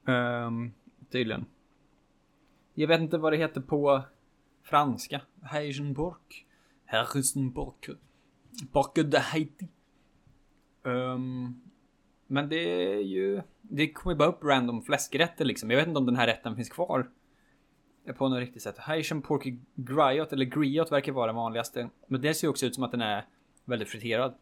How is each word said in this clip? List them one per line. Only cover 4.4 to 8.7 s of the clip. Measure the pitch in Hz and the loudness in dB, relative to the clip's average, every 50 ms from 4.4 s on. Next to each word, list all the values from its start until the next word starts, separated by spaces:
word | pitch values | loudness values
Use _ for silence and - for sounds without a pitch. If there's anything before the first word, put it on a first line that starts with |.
| _ _ _ _ | _ _ _ _
franska. | _ - 156 147 147 139 117 104 - - 147 139 - _ _ - | _ 2 2 4 4 4 0 -4 -6 -8 -8 -10 -10 _ _ -20
Haitian | - 135 151 147 151 147 135 143 143 143 135 | -14 -6 -6 -4 -4 -4 -6 -6 -4 -4 -2
pork. | 147 156 180 165 - _ _ - - _ _ _ _ _ _ _ _ _ | -2 -4 -4 -6 -10 _ _ -20 -20 _ _ _ _ _ _ _ _ _
Haitian | - - 110 113 - - 143 135 - - 143 135 127 | -2 0 0 0 0 -2 -2 -2 0 -2 -2 -4 -4
pork. | 135 151 139 - - _ - - 151 - _ _ _ _ _ _ _ _ _ _ - - 147 - | -4 -6 -10 -10 -12 _ -16 -16 -16 -16 _ _ _ _ _ _ _ _ _ _ -16 -16 -16 -2